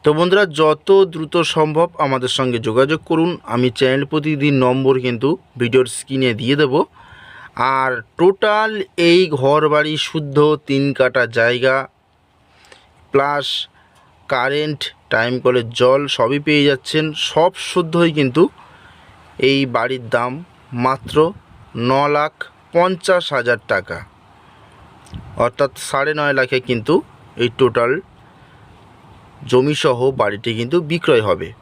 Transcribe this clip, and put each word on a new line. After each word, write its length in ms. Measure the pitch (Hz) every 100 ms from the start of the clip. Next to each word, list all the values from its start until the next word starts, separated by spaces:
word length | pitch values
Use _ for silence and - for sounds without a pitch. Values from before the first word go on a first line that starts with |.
তো 60 | 151 151
বন্ধুরা, 260 | 175 202 196 147
যত 280 | 156 151 - 196 190
দ্রুত 220 | 160 156 175 156
সম্ভব 340 | 160 156 151 170 - 143
আমাদের 260 | 131 127 -
সঙ্গে 200 | 127 120 113
যোগাযোগ 320 | 113 139 156 -
করুন। 200 | 160 170 165 -
আমি 140 | 117 127 120
চ্যানেল 260 | 131 135 143
প্রতিনিধির 460 | 156 151 147 147 139 127
নম্বর 280 | 131 135 131 123
কিন্তু 220 | 117 135 147 _ 123
ভিডিওর 280 | 120 127 127 -
স্ক্রিনে 360 | - 135 131 110
দিয়ে 160 | 117 143
দেব। 140 | 143 143 311 - - - - - - - 123 135
আর 140 | 131 123 - -
টোটাল 520 | 180 196 214 208 220 214 - - 170
এই 100 | 175 180 139
ঘর 200 | 135 151 156
বাড়ি 200 | 151 151 156 -
শুদ্ধ 300 | - 147 139 151 151 -
তিন 160 | 135 139 131
কাঠা 260 | 127 127 117 113
জায়গা, 380 | 117 123 131 135 135 _ _ _ _ _ _ _ _ - _ _ _
প্লাস 340 | 139 139 147 135 - - _ _ _ _ _ -
কারেন্ট, 480 | 131 127 147 151 143 - - _
টাইম 200 | 113 117 127
কলের 240 | 127 127 113 117
জল 200 | 127 135 143 -
সবই 240 | 120 143 147
পেয়ে 200 | 147 143
যাচ্ছেন। 360 | 135 - 160 156 156 -
সব 200 | - 175 - -
শুদ্ধই 420 | 185 165 170 170 151
কিন্তু 240 | 135 135 175 - - - - - - - - - 135
এই 100 | 139 135 117
বাড়ির 280 | 120 131 117
দাম 180 | 120 123 139 175 _ - 123 123
মাত্র 300 | 135 120 147 160 208 _ - - 113 120
ন 20 | 135 143 147
লাখ 180 | 156 _ - _ _
পঞ্চাশ 500 | 170 180 185 - 180 165 139
হাজার 220 | 120 117 -
টাকা, 260 | 98 95 85 87 _ _ - - - - - - - - - - -
অর্থাৎ 260 | 117 - 139 - -
সাড়ে 240 | 139 143 151
নয় 140 | 147 135
লাখে 200 | 127 131 -
কিন্তু 260 | 120 107 170 - - - -
এই 80 | 120 -
টোটাল 300 | 127 120 120 151 - - - - - - - - - - - - - - 127
জমিসহ 480 | 127 139 151 151 120 131 127
বাড়িটি 300 | 104 101 117 110
কিন্তু 160 | 120 170 151
বিক্রয় 340 | 165 165 123 104
হবে। 200 | 87 80 -